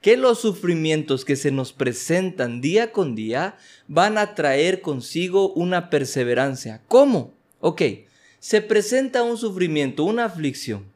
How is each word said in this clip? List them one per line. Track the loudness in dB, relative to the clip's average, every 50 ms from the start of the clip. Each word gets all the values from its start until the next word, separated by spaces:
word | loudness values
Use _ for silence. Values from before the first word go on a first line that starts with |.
que | 6 4 4
los | 6 4 2 2 2
sufrimientos | 0 -2 -2 0 -2 -2 0 0 0 0 0 0 0 -2 -2 -2 0
que | -2 -2
se | 0 0 -2
nos | 0 -2 -4 -6
presentan | -6 -4 -4 -2 -2 -4 -4 -2 0 0 0 -2 -4 -4 -4 -4 -4 -4
día | -2 2 2 2 0 0
con | -2 -2 -2 -2 -4
día | -6 -4 -4 -2 -2 -4 -4 -8 _ _ -20 -20 _ _
van | -2 2 2 2 4 2
a | 0 -2 -2 -2
traer | -2 0 2 2 2 2 2 0 -2
consigo | -4 -6 -6 -6 -8 -6 -4 -4 -4 0 2 2 2 2 0
una | -2 -2 0 0 -2 -2 0
perseverancia. | 0 0 0 0 -2 -2 0 2 2 2 0 0 -2 -6 -10 -14 -16 -16 _
¿Cómo? | _ 6 6 6 6 4 0 -2 -6 _ _ _ _ _ _
Ok, | -2 -2 0 2 -2 -2 -2 -6 _ _ _ _ _ _ _ _
se | -4 0 0 0
presenta | 2 4 2 2 2 2 0 0 0 0 0 0 0
un | 0 -2
sufrimiento, | -4 -4 -6 -2 -2 -2 0 0 0 -2 -2 -2 -2 -2
una | 0 0 0 -2
aflicción | -4 -4 -4 -4 -4 -4 -6 -8 -8 -8 -8 -10 -18 _